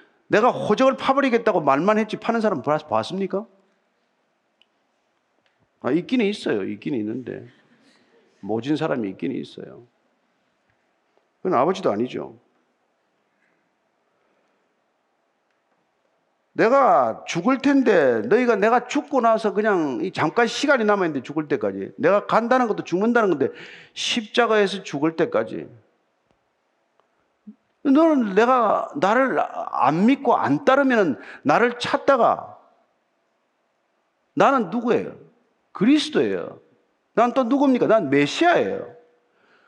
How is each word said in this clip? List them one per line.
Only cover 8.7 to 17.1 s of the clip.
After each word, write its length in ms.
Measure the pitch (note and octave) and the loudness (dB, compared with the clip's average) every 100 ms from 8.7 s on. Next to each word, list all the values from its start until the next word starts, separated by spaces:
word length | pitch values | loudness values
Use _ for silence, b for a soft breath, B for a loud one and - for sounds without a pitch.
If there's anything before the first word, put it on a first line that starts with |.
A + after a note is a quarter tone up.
| D3 | -4
사람이 320 | D#3 C#3 G2 | -4 -4 -6
있기는 260 | F#2 - - | -8 -8 -8
있어요. 500 | - - - C2+ A#2+ _ _ _ _ _ _ _ _ _ _ _ _ _ _ _ F#3 | -12 -16 -20 -20 -20 _ _ _ _ _ _ _ _ _ _ _ _ _ _ _ -2
그건 120 | C3 | 0
아버지도 340 | D#3 F#3+ C#3 | 0 0 -2
아니죠. 420 | G#2 B2 - C2+ - _ _ _ _ _ _ _ _ _ _ _ _ _ _ _ _ _ _ _ _ _ _ _ _ _ _ _ _ _ _ _ _ _ _ _ _ _ _ _ _ _ | -2 -4 -8 -12 -16 _ _ _ _ _ _ _ _ _ _ _ _ _ _ _ _ _ _ _ _ _ _ _ _ _ _ _ _ _ _ _ _ _ _ _ _ _ _ _ _ _
"내가 720 | - G#3 C#4 A#3+ D#3 A#2 | 0 2 4 4 4 2